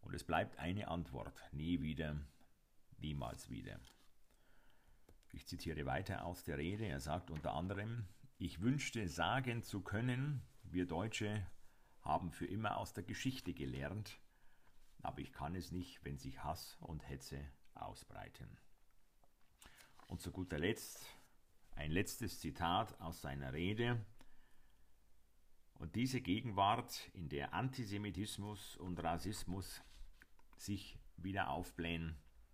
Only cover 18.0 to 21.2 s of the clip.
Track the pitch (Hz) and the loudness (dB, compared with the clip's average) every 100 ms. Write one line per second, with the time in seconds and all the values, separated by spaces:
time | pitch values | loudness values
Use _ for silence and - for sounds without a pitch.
18 | - - - - 52 - - - - - | -12 -10 -10 -10 -12 -12 -18 -20 -20 -20
19 | - - - - - - - - - - | -20 -20 -20 -20 -20 -20 -20 -18 -20 -20
20 | - 90 87 95 92 78 85 151 - - | -8 -4 -4 -2 0 4 4 4 -2 -10
21 | - - | -12 -14